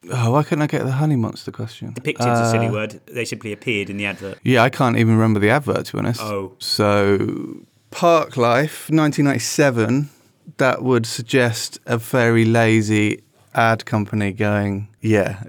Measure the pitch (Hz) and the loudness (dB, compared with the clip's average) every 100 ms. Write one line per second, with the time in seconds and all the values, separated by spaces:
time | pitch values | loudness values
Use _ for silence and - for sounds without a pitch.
0 | - 127 117 139 151 151 147 147 127 135 | -8 -2 0 0 0 -2 -2 -2 -2 0
1 | 156 131 107 - - 120 110 - 110 117 | 0 0 -2 -6 -14 -12 -12 -12 -14 -10
2 | 151 - 120 117 117 117 117 107 107 - | -8 -4 0 0 0 0 0 -4 -6 -12
3 | - 117 113 107 107 104 131 104 95 98 | -14 -8 -8 -8 -10 -8 -4 -4 -4 -6
4 | 101 92 98 - 120 123 120 - 123 113 | -6 -8 -12 -6 2 4 4 2 0 4
5 | 113 110 110 104 104 143 131 80 - 101 | 4 4 4 4 4 2 0 -4 -4 -4
6 | 101 113 107 101 98 - - - 104 104 | -4 -4 -6 -8 -8 -10 -6 0 2 2
7 | 101 101 107 - - - - _ - - | 4 2 0 -6 -10 -14 -20 _ -16 0
8 | 175 165 - 139 120 120 156 - - 156 | 2 2 0 0 2 2 0 -6 0 2
9 | 151 147 143 120 - - 143 117 110 135 | 2 2 0 0 -2 2 2 2 0 0
10 | 147 _ _ _ - - 131 - 127 123 | -2 _ _ _ -12 -2 0 0 2 0
11 | 113 - 113 131 120 110 - - - 117 | 0 -8 -2 0 0 -2 -10 -10 -6 -6
12 | - 131 117 113 113 117 113 110 104 107 | -2 0 4 4 4 4 4 4 2 2
13 | 104 104 _ _ _ - 113 113 - 107 | 0 -2 _ _ _ 0 0 0 -2 -4
14 | 101 107 101 104 104 104 101 98 107 _ | -2 -2 -2 -2 -2 0 -2 -4 -8 _
15 | 110 107 - 95 | 0 2 2 -4